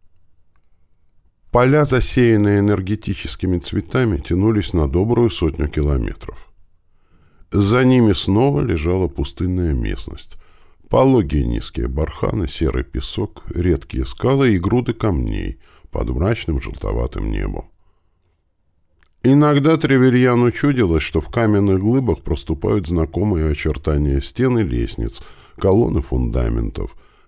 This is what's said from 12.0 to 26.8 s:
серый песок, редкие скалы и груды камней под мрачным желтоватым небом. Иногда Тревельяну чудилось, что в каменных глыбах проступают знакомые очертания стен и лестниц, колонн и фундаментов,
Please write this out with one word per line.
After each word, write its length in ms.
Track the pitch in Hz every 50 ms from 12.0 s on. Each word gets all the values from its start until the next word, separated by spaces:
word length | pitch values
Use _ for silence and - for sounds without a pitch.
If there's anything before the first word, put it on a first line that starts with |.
| 78 - - - - - - 110 87 -
серый 360 | - - 85 69 57 64 64
песок, 580 | - - - - - - - 101 - - - - - -
редкие 520 | 87 87 90 80 73 - - - 65 64
скалы 480 | - - - - 123 139 139 135 123 104
и 40 | 87
груды 360 | 85 104 117 123 117 120 113
камней 680 | - - 104 87 67 58 55 52 - 50 50 - - - _ _ - _ -
под 180 | - - - 57
мрачным 540 | 62 65 87 104 117 - - - 78 67 -
желтоватым 680 | 50 - - 50 50 52 58 60 60 - 50 50 52
небом. 360 | 52 50 50 50 50 50 - - _ _ _ _ _ _ _ _ _ _ _ _ _ _ _ _ _ _ _ _ _ _ _ _ _ _ _ _ _ _ -
Иногда 540 | 127 135 147 151 151 147 143 139 156 165
Тревельяну 720 | 151 - 131 135 131 127 131 120 127 127 127 120 117 120 120
чудилось, 520 | - - - 143 139 123 110 87 82 78 -
что 180 | - - 80
в 80 | - -
каменных 500 | - 120 113 107 104 101 101 101 95 92
глыбах 420 | 98 110 123 135 127 107 80 - -
проступают 640 | - 80 73 - - 78 71 - 98 110 104 80
знакомые 640 | 73 87 82 78 76 - 87 104 107 - 82 80 78
очертания 680 | 76 - - 80 73 - - 82 76 73 73 71 67 67 -
стен 360 | - - - 127 131 127 113
и 40 | 107
лестниц, 580 | 65 62 120 113 113 - - 113 110 - - - - - - - - _ -
колонн 400 | - 95 95 107 120 110 - 80
и 20 |
фундаментов, 960 | 69 - - 64 62 58 57 65 60 57 57 57 57 53 - -